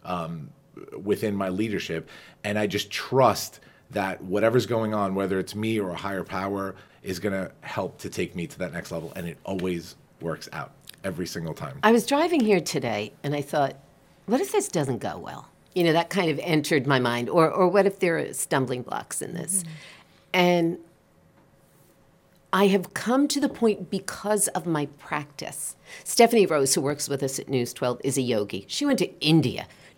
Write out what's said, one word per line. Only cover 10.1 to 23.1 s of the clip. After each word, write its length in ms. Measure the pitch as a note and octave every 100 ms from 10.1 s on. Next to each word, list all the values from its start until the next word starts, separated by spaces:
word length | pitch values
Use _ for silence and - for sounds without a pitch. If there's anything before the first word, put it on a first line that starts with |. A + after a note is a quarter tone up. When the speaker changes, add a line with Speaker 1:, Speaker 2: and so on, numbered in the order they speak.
| _
Speaker 1:
works 260 | E2 D#2 -
out, 200 | D#2 C2+ - - -
every 220 | G2 E2+ F2
single 280 | - D#2+
time. 240 | D#2 D2 C#3
Speaker 2:
I 100 | G#3+
was 140 | A#3 -
driving 340 | C#4+ E4 E4
here 200 | G#3+ F#3
today, 520 | D#3+ D3+ B2 G#2 G#2+ -
and 120 | C#3+ D3
I 60 |
thought, 340 | C#3+ D3+ C#3 - - _ _ _ -
"What 140 | B3+
if 100 | G4
this 160 | G#4 -
doesn't 300 | F3+ C3+ A#2
go 200 | G#2+ E2
well?" 300 | - - - _ _
You 100 | F#3
know, 80 | E3+
that 160 | D#3+ E3
kind 200 | F#3+ E3+
of 80 | C3+
entered 440 | C3 D#3 C#3+ D#3 C3
my 120 | C3
mind. 300 | B2 A#2+ A#2+
Or, 220 | E3+ D#3+
or 180 | - F#3
what 160 | G3 G3
if 120 | G3
there 200 | F3+ D#3+
are 140 | -
stumbling 500 | - - C#3+ B2+ B2+
blocks 380 | B2 - - -
in 140 | -
this? 280 | F3 - G3
Speaker 3:
Mm-hmm. 100 | E3 D#3 - - - _ _
Speaker 2:
And 440 | F#3 F3+ F3 E3 F3 - _ _ _ _ _ _ _ _ _ _ _ _ _ _ _ _
I 160 | F#3 G3+
have 260 | F#3+ -
come 320 | - G#3+